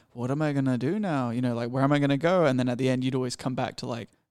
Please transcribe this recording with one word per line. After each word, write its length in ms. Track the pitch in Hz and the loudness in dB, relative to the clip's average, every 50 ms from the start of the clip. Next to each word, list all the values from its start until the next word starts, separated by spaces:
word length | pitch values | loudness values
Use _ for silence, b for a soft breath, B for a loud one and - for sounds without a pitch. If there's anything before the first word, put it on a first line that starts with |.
| B _ | B _
"What 180 | - 120 120 123 | -10 -6 -4 -2
am 100 | 139 151 | -2 0
I 100 | 156 151 | 0 0
gonna 260 | 143 139 135 131 127 117 | 0 2 2 2 0 0
do 200 | 123 143 196 214 | 0 -2 -2 -2
now?" 320 | 208 185 151 135 123 117 | -2 -2 -2 -2 -2 -2
You 100 | 113 127 | -2 -2
know, 140 | 127 123 117 | -2 -2 -2
like, 160 | 117 117 120 | -2 -4 -2
"Where 140 | 127 131 139 | 0 2 2
am 80 | 139 | 4
I 80 | 147 143 | 4 4
gonna 160 | 143 139 139 | 4 2 2
go?" 300 | 135 156 170 190 180 160 | 2 2 2 4 4 4
And 120 | 135 131 127 | 4 4 2
then 100 | 127 127 | 2 0
at 100 | 123 117 | 0 0
the 100 | 135 131 | 0 0
end, 160 | 127 127 127 | 0 0 0
you'd 100 | 131 131 | 0 -2
always 220 | 127 127 123 - | -2 -2 -4 -6
come 180 | - - 147 131 | -6 -6 -6 -4
back 220 | - 120 - - - | -4 -4 -6 -6 -8
to, 80 | 123 | -8
like, 220 | 123 117 113 - - _ _ _ _ | -8 -6 -8 -10 -12 _ _ _ _